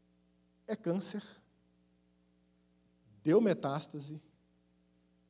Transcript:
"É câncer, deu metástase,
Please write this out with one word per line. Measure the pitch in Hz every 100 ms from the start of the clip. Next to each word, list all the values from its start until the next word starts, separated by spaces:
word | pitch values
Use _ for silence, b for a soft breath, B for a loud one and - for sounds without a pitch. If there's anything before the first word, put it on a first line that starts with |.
| _ _ _ _ _ _ -
"É | 214
câncer, | 170 180 196 208 - - _ _ _ _ _ _ _ _ _ _ _ _ _ _ _ _ _ -
deu | 151 170
metástase, | 214 170 139 143 - 151 143 151 - _ _ _ _ _ _ _ _ _ _